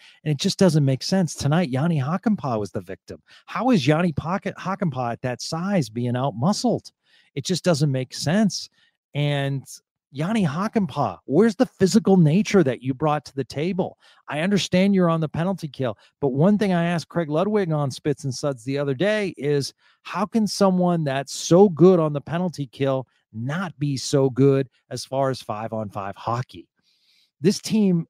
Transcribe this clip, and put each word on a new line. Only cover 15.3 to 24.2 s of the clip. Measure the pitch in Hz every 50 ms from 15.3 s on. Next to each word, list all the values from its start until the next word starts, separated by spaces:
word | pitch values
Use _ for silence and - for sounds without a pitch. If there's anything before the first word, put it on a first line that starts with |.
| - - 165 185 196 165 - 147
kill, | - - 135 120 104 - _ _ _ _
but | - 143 123
one | 131 151 196 214 202
thing | 214 196 185
I | 170 170
asked | 170 175 170 - -
Craig | - 170 170 143
Ludwig | 147 156 185 208 214 214 196 165 156
on | 147 147 135
Spits | 120 - - 156 139 - -
and | 139 123
Suds | - - 147 139 120 110
the | 131 139
other | 139 143 143 139
day | 120 175 202 214 214 208 185 - -
is, | 131 143 147 143 135 - - _ _ _ _ _ _
how | - - 170 202
can | 196 - 226 214
someone | 196 - - 202 190 185 180 180 175 175 170 160
that's | 143 131 139 139 - -
so | - - - 165 175 202 214
good | 170 135 160 185 190 170
on | 160 151 147
the | 143
penalty | - - 143 170 185 180 151 - 143
kill | 127 - - 139 135 135 131 127 - _ _ _ _ -
not | 110 117 131 147 175 196 170 143 -
be | 143 147 139
so | 123 - - - 143